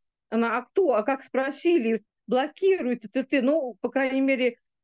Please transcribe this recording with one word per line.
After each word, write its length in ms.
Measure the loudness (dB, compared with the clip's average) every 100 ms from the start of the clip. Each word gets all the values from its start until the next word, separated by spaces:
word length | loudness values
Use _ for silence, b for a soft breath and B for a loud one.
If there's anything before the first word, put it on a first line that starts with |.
| _ _ -6
Она: 280 | -2 -2 -2
«А 40 |
кто? 320 | -2 0 2
А 80 | 2
как 180 | 0 -2
спросили?» 800 | -4 -4 -4 -2 2 2 2 -2 -6 _ -4
Блокирует, 720 | -2 -2 0 0 2 0 -4
т, 60 | -6
т, 160 | -6
т. 180 | -2 0
Ну, 340 | 2 0 -2 -6
по 80 | -4
крайней 300 | -2 -2 0
мере, 360 | 0 2 0 -4 _ _